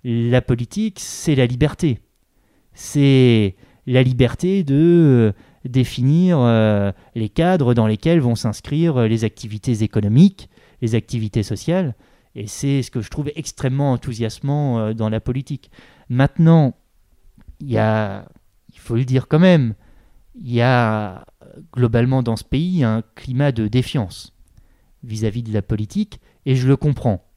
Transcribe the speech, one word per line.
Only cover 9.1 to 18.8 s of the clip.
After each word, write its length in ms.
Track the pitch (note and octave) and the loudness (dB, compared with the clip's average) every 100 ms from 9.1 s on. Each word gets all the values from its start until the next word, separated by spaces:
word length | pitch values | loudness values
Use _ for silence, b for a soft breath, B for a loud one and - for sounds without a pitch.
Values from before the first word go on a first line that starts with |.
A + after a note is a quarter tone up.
| A2+ | 0
activités 580 | A2 - A2 G#2+ C3 A2 | -2 -6 -14 -8 -4 -2
économiques, 680 | G#2+ A2 G2+ A#2+ F#3+ - - b b b | -2 -2 2 4 4 4 -20 b b b
les 140 | A#2 | -4
activités 480 | A2+ - B2 G#2+ A#2 | -4 -4 -8 -4 -4
sociales, 540 | G2 G2+ - F3+ E3 - b b b - | -4 -6 -4 -2 -2 -8 b b b -16
et 100 | G#2 | -14
c'est 360 | - C#3 C#3 | -8 -4 -2
ce 100 | B2 | -4
que 80 | B2 | -8
je 100 | G#2+ | -8
trouve 220 | - C#3+ | -8 -8
extrêmement 560 | E3 - - C3 C3+ C#3+ | -10 -14 -6 -4 -2 -2
enthousiasmant, 880 | B2 - A2 A2 - C#3 D3 C#3+ A#2 | -2 -4 -6 -6 -6 -4 -2 -2 -2
euh, 160 | G#2+ | -4
dans 140 | A2+ A2 | -4 -4
la 100 | A2 | -4
politique. 540 | - C3 C#3 C#3 _ b b b b | -4 -8 -8 -12 _ b b b b
Maintenant, 680 | B2 C#3+ - E3 E3 C3+ - _ _ _ _ _ _ - - | 0 0 4 6 6 4 -2 _ _ _ _ _ _ -20 -16
il 120 | C#3 | -4
y 80 | A2 | 0
a, 480 | A2 A2 G#2 G2 - - _ _ _ | 2 0 -2 -8 -16 -20 _ _ _
il 60 | |
faut 160 | _ | _